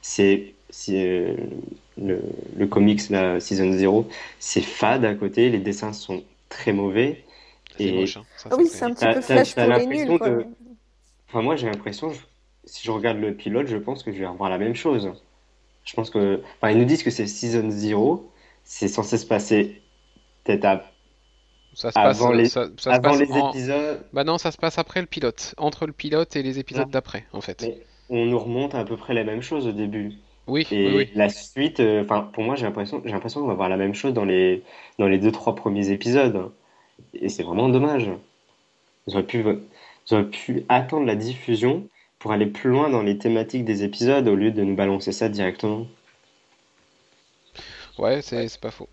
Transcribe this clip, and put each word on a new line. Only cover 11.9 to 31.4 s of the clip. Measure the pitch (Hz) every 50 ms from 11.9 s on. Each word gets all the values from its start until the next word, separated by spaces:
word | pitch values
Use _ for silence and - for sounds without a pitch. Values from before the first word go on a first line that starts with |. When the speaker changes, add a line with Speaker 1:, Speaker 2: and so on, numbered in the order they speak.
| 101 - 151 160
Speaker 1:
je... | 143 127 - _ _ _ _ _ _ _ -
si | - - - -
je | 113
regarde | 110 104 107 117 110
le | 104 107 107 101
pilote, | - - 101 107 127 143
je | 131 110
pense | 101 107 123 135 - -
que | 113 95
je | 95
vais | 95
revoir | 90 87 95 101 92
la | 92
même | 92 104 113 117
chose. | - - 165 135 110 98 92 98 - _ _ _ _ _ _ _ _ _ _ _ _ -
Je | - -
pense | 113 110 -
que, | - 107 101 98 98 92 - - - -
enfin, | 113 110
ils | 107
nous | 117 123
disent | 131 160 - -
que | 120
c'est | - - 104
Season | 104 - - 123 117 113 113 110 107
zéro, | 104 104 107 107 107 101 110 147 175 - - - _ _ _ _ _ _ _
c'est | - - - 104
censé | 98 - 113 104 - 117
se | 110 -
passer | - 110 101 - - 113 104 202 - - - _ _ _ _ _ _ _ _ _ _ _ _ -
peut-être | - 101 - 104
à-, | 98 95 92 - - _ _ _ _ _ _ _ _ _ _ _ _ _ _ _ _ -
Speaker 2:
Ça | - - 117
se | - 113
Speaker 1:
avant | 104 135 120 104 123 120
Speaker 2:
passe, | 120
Speaker 1:
les, | 117 117
Speaker 2:
ça, | 120 - 131 120 80 -
ça | - - 131
se | 123
Speaker 1:
avant | 127
Speaker 2:
passe | 127 147 143 139
Speaker 1:
les | 143 135
Speaker 2:
en | 131 147 143 135
Speaker 1:
épisodes. | 135 131 127 131 143 147 147 151 - - - - -
Speaker 2:
Bah | 139 143
non, | 160 170
ça | 165 - 165
se | -
passe | - 165 160 -
après | 175 165 - - 185
le | 180
pilote, | - - 160 143 120 - - - - -
entre | - 147 151 - - 160
le | 156
pilote | 147 - - 147 151 156 165 - -
et | 147 131
les | 131 131 135
épisodes | 131 - 127 131 143
Speaker 1:
Non. | 139
Speaker 2:
d'après, | 135 131 - - - 107 107 - -
en | 101
fait. | - - - - 120
Speaker 1:
Mais | 117 - - - _ _ _ _ -
on | 123 117 117
nous | 120 123 113
remonte | 107 120 117 127 143 143 139
à | 120 104
peu | 101 113
près | 101 - - 123
la | 117 107
même | 107 107 120
chose | 127 - 165 147 127
au | 113 101
début. | 104 107 104 107 107 101 104 104 - - _ _ _ _
Speaker 2:
Oui, | 123 135 156 160 -
Speaker 1:
Et | 208 202 196
Speaker 2:
oui, | 196 196
oui. | 202 202 - 104
Speaker 1:
la | 104 104 202
suite, | 208 -